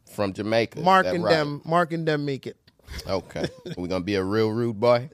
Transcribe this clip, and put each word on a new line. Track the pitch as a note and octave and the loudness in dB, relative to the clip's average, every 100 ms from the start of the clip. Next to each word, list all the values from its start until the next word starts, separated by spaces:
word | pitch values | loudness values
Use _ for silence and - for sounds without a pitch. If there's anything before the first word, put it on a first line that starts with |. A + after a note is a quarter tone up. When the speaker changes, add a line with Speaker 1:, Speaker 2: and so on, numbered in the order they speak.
| _ | _
Speaker 1:
From | - G2+ | -4 -4
Jamaica. | F#2+ G#2 A2+ A2+ - | -4 0 0 0 0
Is | |
Speaker 2:
Mark | F3+ F#3+ | 4 4
Speaker 1:
that | F#3 F3+ | 4 0
Speaker 2:
and | |
Speaker 1:
right? | E3+ | 2
Speaker 2:
them, | D#3+ D3 C#3+ | 2 0 -6
Mark | D#3+ E3+ E3 | 0 0 0
and | E3 D#3+ | -2 -2
them | D3+ | -2
make | C#3+ C3 A2+ | -2 -6 -8
it. | - _ _ - - - | -16 _ _ -16 -12 -4
Speaker 1:
Okay. | F#2+ - - F2 - | -4 -4 -6 -6 -8
<laughs> | F3+ F2 | -12 -8
We | F2 | -4
gonna | F#2 | -4
be | F2+ | 0
a | G2+ | 0
real | F#2+ A2 A2 | 2 2 2
rude | A2 A#2 G2+ | 0 -2 2
boy? | A#2+ A#2+ C3+ | 4 4 0